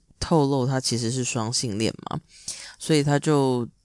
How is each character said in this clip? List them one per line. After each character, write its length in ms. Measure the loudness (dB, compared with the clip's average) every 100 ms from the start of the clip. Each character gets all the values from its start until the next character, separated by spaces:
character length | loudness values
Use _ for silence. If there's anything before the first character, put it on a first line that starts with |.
| _ -10
透 280 | 0 2 4
露 200 | 2 0
她 120 | 0
其 200 | -2 -2
实 120 | -2
是 140 | -2
双 260 | -4 -4 -4
性 280 | -4 -4 -2
恋 160 | -2 -2 -8
嘛， 100 | -10 -10 -18 -14 -12 -14 -8
所 160 | 0
以 80 | 2
他 160 | 4 2
就 480 | 4 2 4 0 -4 _